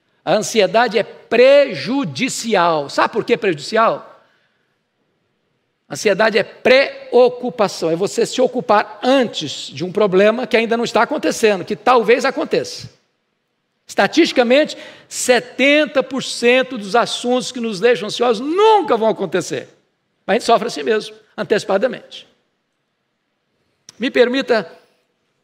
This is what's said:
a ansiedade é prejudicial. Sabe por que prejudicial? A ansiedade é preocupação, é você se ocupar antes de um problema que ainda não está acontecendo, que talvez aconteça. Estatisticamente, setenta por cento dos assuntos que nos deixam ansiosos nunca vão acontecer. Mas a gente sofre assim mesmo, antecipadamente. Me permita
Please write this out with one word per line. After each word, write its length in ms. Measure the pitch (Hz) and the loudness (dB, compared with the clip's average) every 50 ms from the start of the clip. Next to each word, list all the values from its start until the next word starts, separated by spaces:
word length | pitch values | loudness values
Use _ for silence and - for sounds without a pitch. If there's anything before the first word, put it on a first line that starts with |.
| _ _ _ _ - | _ _ _ _ -4
a 120 | 147 175 | -2 -2
ansiedade 640 | 214 190 - - 220 190 175 180 226 247 240 196 220 | -2 -2 -2 0 2 2 2 2 2 0 2 0 -2
é 40 | 190 | -4
prejudicial. 1900 | - - - - - 233 233 247 269 277 285 277 269 196 139 131 180 262 277 262 160 127 135 240 254 - - - 233 208 185 170 170 165 151 143 135 | -4 -8 -20 -10 -2 2 4 6 6 6 6 4 2 -2 -6 -6 -4 -4 -4 -4 -4 -4 -4 -6 -6 -6 -6 -4 -2 0 2 2 2 0 0 -4 -4
Sabe 240 | - - - - - | -2 -2 -2 -2 -2
por 100 | 220 - | -4 -4
que 100 | - - - | -2 -2 -2
prejudicial? 680 | - 196 165 147 - - 214 214 226 202 151 - - - - _ _ _ _ _ _ _ _ _ _ _ _ _ _ _ _ _ _ _ _ _ _ _ _ _ _ _ _ _ _ _ _ _ _ | -2 -2 -4 -4 -6 -4 0 2 2 2 0 -2 -8 -14 -20 _ _ _ _ _ _ _ _ _ _ _ _ _ _ _ _ _ _ _ _ _ _ _ _ _ _ _ _ _ _ _ _ _ _
A 80 | - 143 | -14 -8
ansiedade 440 | - - 214 190 175 220 220 202 208 | -2 0 0 2 2 2 2 2 0
é 60 | - | -2
preocupação, 1500 | - - - - 233 254 269 277 269 - - - - - 240 254 240 247 - 247 247 - - 208 180 - - 180 160 | -2 -6 -2 2 4 4 4 4 0 -4 -12 -6 0 2 4 4 4 2 -2 -8 -6 -4 -2 -2 -2 -2 -4 -4 -2
é 60 | 165 | -2
você 280 | 170 202 180 - 233 220 | -2 -2 -2 -2 -2 -4
se 160 | - - - | -2 0 0
ocupar 600 | 254 - - 254 175 - 208 208 - - - - - | 0 0 0 -2 0 2 2 2 2 0 -6 -4 0
antes 640 | 254 269 277 240 196 - - 156 139 - - - | 2 2 2 2 0 -4 -8 -10 -10 -10 -12 -14
de 180 | - 180 131 165 | -14 -12 -10 -10
um 60 | 185 | -6
problema 560 | 170 208 214 196 180 185 202 214 220 247 254 | -2 0 0 2 4 4 4 4 2 0 -2
que 100 | - - | -2 0
ainda 200 | 220 226 214 226 | 0 0 0 -2
não 80 | 233 240 | -2 -2
está 180 | - - 208 226 | 0 0 0 0
acontecendo, 600 | - 285 294 - 311 - - - 214 202 180 156 | 0 -2 -2 -2 -2 -2 0 2 2 2 0 -2
que 100 | - 214 | -6 -8
talvez 500 | - - 240 254 240 214 185 240 277 233 | -2 2 2 4 4 4 4 2 2 2
aconteça. 640 | 269 - - - - - 165 165 - - - - - _ _ _ _ _ _ _ _ _ _ _ _ _ _ _ _ _ _ _ - | -2 -4 -4 -4 -2 -2 -2 -2 -4 -8 -14 -16 -18 _ _ _ _ _ _ _ _ _ _ _ _ _ _ _ _ _ _ _ -6
Estatisticamente, 880 | - - 202 190 - 302 330 - - 262 240 226 247 285 311 - - - - - - - - - | -2 0 0 2 2 2 2 2 2 0 2 4 4 2 2 0 -4 -12 -18 -20 -20 -20 -20 -14
setenta 920 | - - - - 247 226 - - - - 254 277 285 302 302 254 - 269 | -10 -4 0 0 2 0 0 -4 -2 0 2 4 4 2 2 0 -2 -4
por 220 | 254 - 277 254 - | -4 -4 -4 -8 -8
cento 560 | - - - 233 240 247 262 254 262 269 226 | -8 -6 -2 2 2 2 2 0 -2 -6 -12
dos 160 | 202 190 196 | -6 -2 0
assuntos 560 | 233 208 - - - - 240 247 254 - - | 0 0 0 -2 -6 -4 -2 -2 -2 -2 -6
que 80 | - 247 | -8 -8
nos 220 | 226 226 208 170 | -8 -6 -4 0
deixam 260 | 202 247 240 160 208 | 2 2 2 0 -2
ansiosos 340 | - - - - 254 233 196 | -6 -6 -2 0 0 0 -2
nunca 560 | 262 294 330 381 427 440 440 403 302 - 240 | -4 -4 0 2 4 4 4 4 2 0 0
vão 120 | 214 220 220 | 0 0 0
acontecer. 600 | 202 - 196 170 - 180 - - 151 120 - - _ _ _ _ _ _ _ _ _ _ _ | -2 -2 -4 -4 -4 -4 -4 -4 -6 -8 -10 -12 _ _ _ _ _ _ _ _ _ _ _
Mas 100 | - 190 | -2 -2
a 40 | 247 | 0
gente 60 | - | 2
sofre 220 | - 233 208 214 240 | 2 2 2 2 -2
assim 160 | - 302 285 | -8 -6 -4
mesmo, 320 | 247 220 214 214 - - - _ _ _ | -2 -2 -2 -4 -8 -14 -20 _ _ _
antecipadamente. 880 | - 202 - 220 202 - - 190 202 226 254 196 - - - - - - _ _ _ _ _ _ _ _ _ _ _ _ _ _ _ _ _ _ _ _ _ _ _ _ _ _ _ _ _ _ _ _ - - - | -10 -4 -2 -2 -2 0 0 -2 0 0 -2 -4 -8 -14 -18 -20 -20 -20 _ _ _ _ _ _ _ _ _ _ _ _ _ _ _ _ _ _ _ _ _ _ _ _ _ _ _ _ _ _ _ _ -20 -12 -8
Me 140 | 220 269 - | -6 -2 2
permita 580 | 262 240 233 247 277 262 - 240 214 185 - - - _ _ _ _ _ _ _ _ _ _ _ _ | 2 2 2 2 -2 0 0 0 0 -2 -4 -12 -20 _ _ _ _ _ _ _ _ _ _ _ _